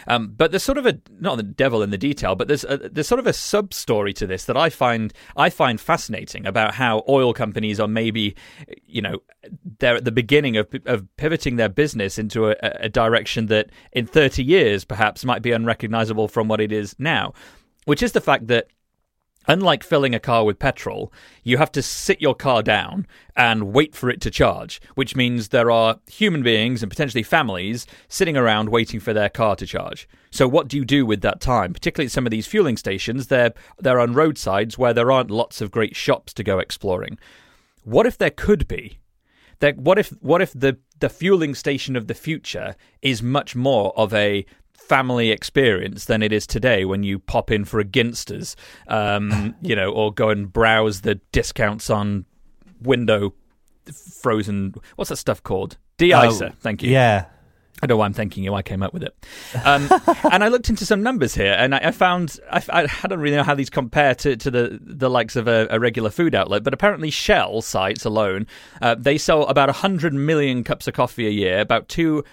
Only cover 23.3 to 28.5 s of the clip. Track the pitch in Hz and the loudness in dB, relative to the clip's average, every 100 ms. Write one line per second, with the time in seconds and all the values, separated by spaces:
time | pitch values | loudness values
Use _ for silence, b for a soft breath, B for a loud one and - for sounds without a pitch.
23.3 | - 117 110 98 120 156 - 123 92 110 | 2 2 2 0 2 2 0 -4 -4 -4
24.3 | - 120 - - - b b 131 135 123 | 2 2 0 -8 -16 b b -4 0 -2
25.3 | 120 104 127 117 117 113 113 _ - 214 | -2 0 2 4 4 2 0 _ -2 0
26.3 | 156 120 110 117 120 104 - 143 120 107 | 2 2 2 0 -4 -6 -6 -4 -4 0
27.3 | 165 123 90 95 120 - b b - 170 | 0 0 -4 -6 -8 -12 b b -2 0
28.3 | 139 117 | 2 2